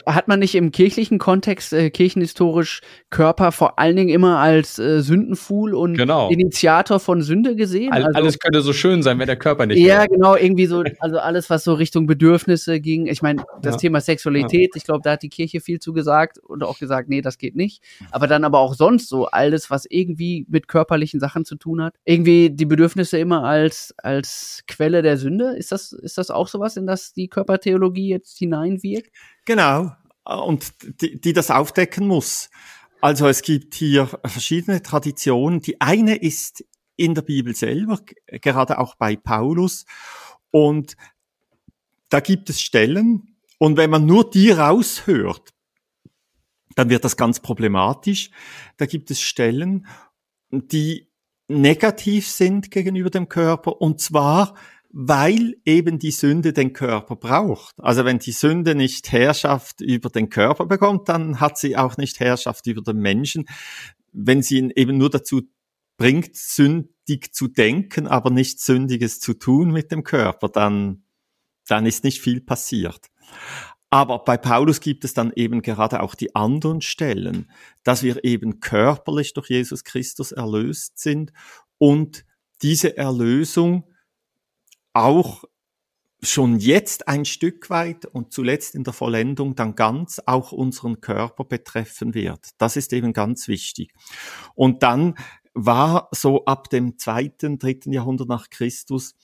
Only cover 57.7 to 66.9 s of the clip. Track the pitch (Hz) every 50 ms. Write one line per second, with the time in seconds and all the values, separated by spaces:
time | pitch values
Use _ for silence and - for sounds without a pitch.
57.7 | _ - - 123 120 123 123 127 127 117 - 123 113 - - 151 160 175 165 165
58.7 | 156 143 131 127 - - - - 131 120 127 147 151 - - 143 139 131 - -
59.7 | - - - 131 123 117 - 120 - 113 110 107 - 110 104 123 151 - 175 170
60.7 | 196 190 196 202 202 190 196 - 170 165 160 160 143 117 151 147 - - - 139
61.7 | 135 135 131 127 120 - 135 - - - 123 123 123 123 - - - - - 120
62.7 | 110 110 98 117 110 107 101 98 98 113 143 139 - 165 151 - - - - -
63.7 | - - - - - _ _ _ - 101 101 123 131 143 127 - 139 131 131 127
64.7 | - 139 127 123 139 135 135 143 147 139 - - 139 131 - - _ _ _ _
65.7 | _ _ _ _ _ - 113 127 139 170 170 - - - - - - - 139 143
66.7 | 160 170 151 -